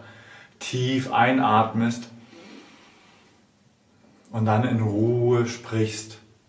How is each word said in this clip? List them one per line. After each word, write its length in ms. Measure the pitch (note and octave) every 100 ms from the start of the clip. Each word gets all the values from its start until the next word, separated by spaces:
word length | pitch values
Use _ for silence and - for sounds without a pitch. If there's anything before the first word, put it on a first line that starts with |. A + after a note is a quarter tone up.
| - - - - - -
tief 540 | - B2+ B2+ C3 -
einatmest 960 | A#2+ B2 C3 G#2+ G#2+ A2 A2+ A#2 - - - - - - - - - - - - - _ _ _ _ _ _ _ _ _ _ -
und 140 | A2+ A2
dann 220 | G#2+ B2+
in 140 | A2+
Ruhe 640 | G#2+ G#2 A#2 A#2+ A#2+ A#2+ A#2
sprichst. 720 | - - A2 G#2+ - - - - _